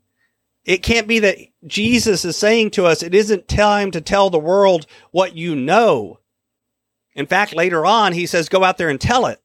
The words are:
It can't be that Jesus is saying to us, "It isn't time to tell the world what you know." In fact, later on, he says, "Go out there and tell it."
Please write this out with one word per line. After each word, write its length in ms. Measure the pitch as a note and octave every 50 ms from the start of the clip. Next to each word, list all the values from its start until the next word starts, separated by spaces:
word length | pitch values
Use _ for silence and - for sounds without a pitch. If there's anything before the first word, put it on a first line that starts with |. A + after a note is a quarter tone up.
| _ _ _ _ _ _ _ _ _ _ _ _ _
It 180 | - F3+ F#3 -
can't 240 | A3+ A#3 A#3 G#3+
be 120 | G#3 A#3 A3+
that 180 | G#3 G3 F3+ - - _ _ _ -
Jesus 600 | D3+ - G3 G#3 A3+ B3 A#3 - A3+ F#3+ D#3 -
is 100 | F3 -
saying 360 | - G#3 G#3+ A3+ A#3 A3 G#3
to 140 | - - F#3
us, 160 | E3+ D#3+ -
"It 140 | E3+ E3+ F3
isn't 320 | G3+ G#3+ G3+ A3 F3+ -
time 440 | - - G3+ G#3 G#3 G#3 G#3 G3+ G3
to 100 | E3 E3
tell 280 | D#3 - G3+ G3+ G3 G3
the 80 | F3+
world 480 | D#3 D3+ E3 F#3 G3+ G3+ G3 F3+ E3 D3 - - - _ _
what 260 | - E3+ F#3+ F#3 F3
you 180 | E3 E3 F3 D#3
know." 640 | C#3 B2+ C#3+ F3+ A3 A#3 G#3+ D#3+ A#2+ G#2 F2+ - - _ _ _ _ _ _ _ _ _ _ _ _ _ _ _ _ _ _ _
In 100 | C#3+ C#3+
fact, 300 | - F#3 F#3+ G#3 - D#3
later 300 | D#3+ E3+ F#3 F3 D#3+ D#3
on, 260 | F#3 A3 A#3 G#3 F#3+
he 140 | E3+ E3+ F3+
says, 220 | D#3 - E3+ D#3+ -
"Go 160 | F#3+ F#3 F#3
out 120 | F#3 F#3
there 120 | - F3 D#3+
and 100 | C#3 C3
tell 260 | - - A#3+ B3+ G#3+
it." 160 | C#3+ G#2+ -